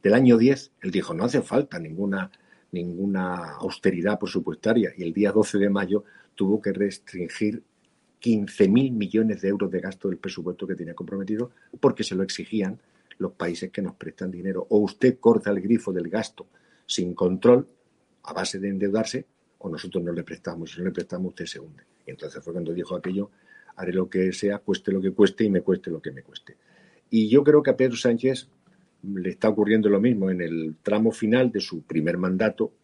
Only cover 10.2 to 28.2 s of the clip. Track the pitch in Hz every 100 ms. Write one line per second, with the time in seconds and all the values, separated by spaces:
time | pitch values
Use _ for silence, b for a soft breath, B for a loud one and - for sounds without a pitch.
10.2 | 95 92 82 90 92 87 82 85 85 98
11.2 | 98 107 120 b b - 139 - 110 92
12.2 | 95 - - 110 95 110 b b b -
13.2 | 90 _ 85 85 92 - 92 - - -
14.2 | 92 90 92 92 - 107 101 - 127 127
15.2 | - 113 104 101 98 113 104 92 85 101
16.2 | - - - b b b - - 90 87
17.2 | 92 92 120 123 - _ _ _ _ _
18.2 | - 90 95 98 98 98 101 104 113 95
19.2 | - _ _ _ 95 80 92 90 85 85
20.2 | 85 82 - 82 80 85 90 90 - 90
21.2 | 92 - 85 - 82 73 _ _ - 65
22.2 | 73 - - 87 82 87 85 90 95 95
23.2 | 101 b b b b - 90 92 90 92
24.2 | 92 90 101 101 - 92 - 95 95 92
25.2 | 98 - 110 92 - 90 - 80 80 67
26.2 | - - - - b b b b _ 113
27.2 | 107 135 143 147 143 117 127 117 127 117